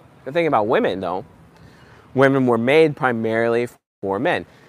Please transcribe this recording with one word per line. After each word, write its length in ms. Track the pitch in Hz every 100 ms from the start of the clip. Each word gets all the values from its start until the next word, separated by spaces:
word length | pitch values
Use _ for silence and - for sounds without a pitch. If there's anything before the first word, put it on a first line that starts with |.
| - _
The 60 | 143
thing 160 | 156 160
about 220 | 127 107
women, 320 | 160 208 95
though, 240 | 92 92 - - - - - - - - -
women 320 | 127 135 135 127
were 100 | 117
made 380 | 117 151 160
primarily 720 | 143 131 113 113 113 117 117 123 - _ _
for 200 | 98 98
men, 260 | 156 123 85 -